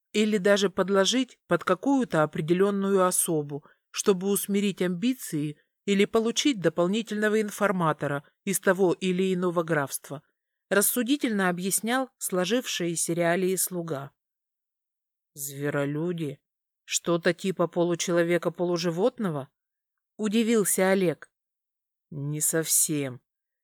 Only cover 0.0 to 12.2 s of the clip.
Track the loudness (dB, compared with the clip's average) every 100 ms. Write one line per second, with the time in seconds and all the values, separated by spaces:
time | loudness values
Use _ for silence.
0 | _ 0 2 2 4 4 2 0 0 2
1 | 2 2 -2 _ -2 -2 0 0 2 2
2 | 2 0 0 0 0 2 2 2 2 2
3 | 2 2 0 -2 -2 -8 -14 _ _ -4
4 | 0 2 2 -2 0 0 0 0 -2 -2
5 | -2 -2 -4 -6 -6 -8 _ _ 0 2
6 | 2 2 0 0 0 0 0 2 0 0
7 | -4 -2 0 0 -2 0 0 2 0 -2
8 | -4 -6 -10 _ -4 0 2 4 2 2
9 | 0 0 0 0 -2 -2 0 -2 -2 -6
10 | -12 -16 -16 _ _ _ -2 2 2 0
11 | 0 0 0 0 0 0 -2 -2 -2 -2
12 | -2 -8